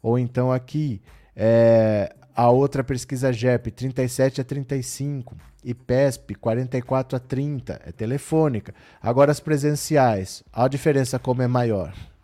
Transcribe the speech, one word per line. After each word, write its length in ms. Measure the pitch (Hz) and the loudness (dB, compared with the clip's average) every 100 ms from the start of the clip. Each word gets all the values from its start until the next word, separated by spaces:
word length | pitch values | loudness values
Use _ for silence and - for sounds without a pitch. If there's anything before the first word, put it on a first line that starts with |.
Ou 160 | 113 123 | 0 0
então 320 | 123 127 127 | 0 -2 0
aqui, 500 | 127 123 151 151 101 _ - _ | -2 -4 -4 -4 -6 _ -20 _
é, 760 | - 110 117 117 113 110 107 98 - _ | -2 2 6 6 6 4 2 -2 -8 _
a 160 | - 120 | 2 4
outra 320 | 123 139 139 | 4 2 -2
pesquisa 500 | 127 127 - 131 131 | -4 -6 -6 -2 -2
gerp, 360 | 117 123 120 117 | 0 0 0 -2
trinta 340 | - 131 127 | -8 -6 -4
e 60 | 127 | -4
sete 320 | 127 135 127 | 0 0 0
a 40 | |
trinta 300 | 127 143 127 | -6 -8 -6
e 80 | 139 | -6
cinco. 540 | 123 - 143 139 123 - - _ | -8 -8 -6 -6 -10 -18 -20 _
ipesp, 720 | 120 120 - 127 139 120 - | -10 -10 -2 2 2 0 -12
quarenta 420 | 104 117 117 127 127 | -6 -2 -2 -2 -6
e 60 | |
quatro 340 | 123 131 127 131 | -2 -4 -2 -6
a 40 | |
trinta, 600 | 127 131 143 139 - 82 73 | -4 -4 -4 -6 -10 -14 -14
é 60 | |
telefônica. 800 | - 110 139 - 160 156 113 - - - _ | -8 -6 -6 -2 0 2 0 -8 -20 -20 _
Agora, 300 | 110 120 143 | -2 4 4
as 80 | 147 | 4
presenciais, 1040 | - 151 147 147 - 151 127 104 95 - _ | -2 0 0 -2 0 2 4 2 -6 -12 _
olha 120 | - | 0
a 40 | 131 | 0
diferença 500 | 135 160 135 127 127 | 2 0 2 0 -4
como 200 | 127 127 | -2 0
é 60 | 127 | 0
maior. 480 | 123 120 101 80 - - _ | 2 0 -2 -4 -10 -20 _